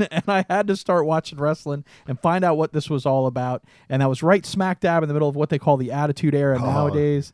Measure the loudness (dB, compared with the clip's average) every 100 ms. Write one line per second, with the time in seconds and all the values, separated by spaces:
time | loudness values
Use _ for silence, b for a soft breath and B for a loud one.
0 | -2 -2 0 0 0 0 0 -2 0 2
1 | 2 0 -2 -4 -2 -2 -6 -8 -10 B
2 | -10 -2 0 2 2 2 0 -2 -2 -2
3 | 0 0 0 -2 -6 -6 b b -4 0
4 | 0 2 2 2 0 -2 -2 0 0 0
5 | 0 0 0 0 -2 0 2 2 0 -2
6 | -2 0 0 2 2 2 0 0 0 0
7 | 0 0 -4